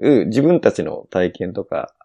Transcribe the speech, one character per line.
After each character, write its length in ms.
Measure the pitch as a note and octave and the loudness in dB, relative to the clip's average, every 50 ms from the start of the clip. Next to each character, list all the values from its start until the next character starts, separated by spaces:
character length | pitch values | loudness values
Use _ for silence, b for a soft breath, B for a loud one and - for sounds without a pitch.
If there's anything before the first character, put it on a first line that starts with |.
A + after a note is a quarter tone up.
| G#2 C#3 C#3+ A2 D#2 E2+ | 0 2 4 4 2 2
自 140 | A2 C3 | 0 2
分 180 | C#3+ E3 F3+ D#3 | 2 2 2 4
た 120 | - G#2+ | 2 0
ち 120 | - - F2 | 0 0 -6
の 240 | - - - - _ | -6 -8 -10 -12 _
体 220 | - F#2 F2+ F2 | -2 -2 -2 -2
験 220 | - - F2+ F#2 - | -2 -6 -8 -8 -6
と 100 | G2+ - | -8 -8
か、 300 | - - C#2 - - _ _ | -6 -8 -8 -8 -10 _ _